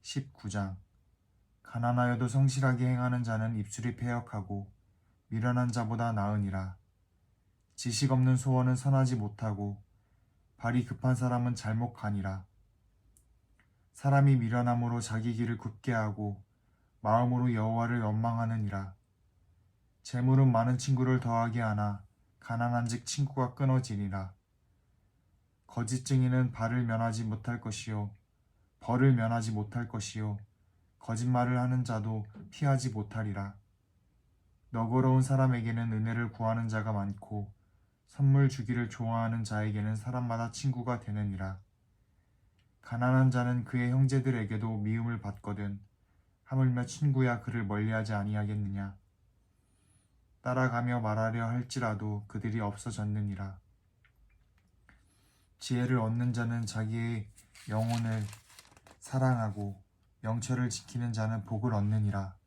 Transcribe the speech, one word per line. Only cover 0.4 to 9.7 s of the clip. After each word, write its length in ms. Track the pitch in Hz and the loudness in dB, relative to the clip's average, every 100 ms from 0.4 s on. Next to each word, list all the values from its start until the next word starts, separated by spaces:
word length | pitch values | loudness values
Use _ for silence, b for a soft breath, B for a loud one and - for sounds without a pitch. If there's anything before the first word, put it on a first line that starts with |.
| 107 | -8
장. 260 | 104 98 92 - _ _ _ _ _ _ _ | -4 -4 -8 -16 _ _ _ _ _ _ _
가난하여도 640 | - 120 120 123 123 120 123 | -10 -2 2 4 2 2 0
성실하게 580 | 131 135 131 135 123 127 | 4 2 4 2 2 2
행하는 380 | 123 123 123 | 2 0 0
자는 320 | 117 110 110 113 | 0 0 0 -2
입술이 400 | 107 - 117 117 | -4 -4 -6 -4
패역하고 760 | 120 120 117 107 95 104 98 - _ _ _ _ _ | -2 -4 -4 -8 -6 -8 -8 -16 _ _ _ _ _
미련한 420 | 110 120 123 123 | -2 0 2 0
자보다 400 | 113 110 113 117 | 0 -2 0 0
나으니라. 640 | 110 101 104 101 95 92 92 _ _ _ _ _ _ _ _ _ - | 0 0 0 0 -2 -6 -10 _ _ _ _ _ _ _ _ _ -8
지식 360 | 123 113 139 | -4 0 2
없는 240 | 131 127 127 | 4 4 4
소원은 400 | 131 127 127 127 | 4 4 4 2
선하지 400 | 139 135 131 123 | 4 4 4 2
못하고 680 | 104 104 110 101 101 | -2 -4 -4 -2 -4